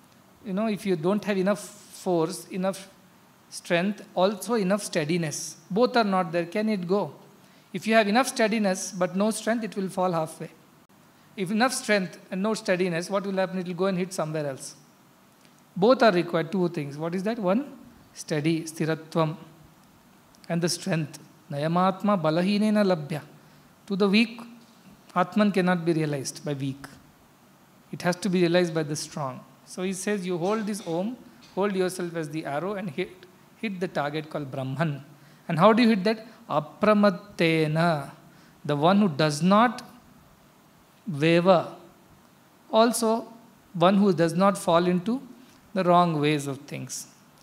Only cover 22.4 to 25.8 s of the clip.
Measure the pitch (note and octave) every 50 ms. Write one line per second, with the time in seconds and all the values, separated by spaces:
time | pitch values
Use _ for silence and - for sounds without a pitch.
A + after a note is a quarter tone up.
22.4 | F3+ F#3+ G#3 G#3 G#3+ G#3+ G#3 G#3 G#3 F#3+ F3+ D#3+ D3 C#3+ D#3+ C#3+ - - - -
23.4 | - - - - - _ _ _ _ - G3+ F#3 G#3 G3 G3 A3 A#3+ A3 - -
24.4 | - - - - - - - - - - - - _ - - F3+ F#3 F#3 - G#3+
25.4 | G#3+ G#3 F#3 G3 F3+ F3+ F3+ F3